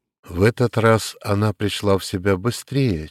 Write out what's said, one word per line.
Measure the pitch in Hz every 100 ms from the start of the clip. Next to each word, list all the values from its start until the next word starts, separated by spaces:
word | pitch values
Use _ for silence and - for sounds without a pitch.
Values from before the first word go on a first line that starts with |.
| _ _ -
В | 87
этот | 107 - 123 117
раз | 113 110 - -
она | 107 101 107
пришла | - 104 - 101 95
в |
себя | - 95 98 92
быстрее, | 117 - - 135 131 80 76